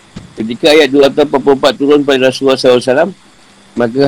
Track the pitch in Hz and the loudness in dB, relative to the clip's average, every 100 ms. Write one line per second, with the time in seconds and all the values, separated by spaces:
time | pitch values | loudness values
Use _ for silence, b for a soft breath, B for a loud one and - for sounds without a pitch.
0 | _ - - - 110 117 165 156 139 139 | _ -20 -20 -12 -10 -2 2 2 2 2
1 | 139 135 147 143 127 135 147 120 139 147 | 0 2 -2 0 0 0 0 -2 0 0
2 | 139 135 131 127 139 135 135 123 123 127 | 2 0 0 0 -2 0 2 2 0 -2
3 | 185 180 _ _ _ _ _ - 120 127 | -2 -6 _ _ _ _ _ -6 -4 0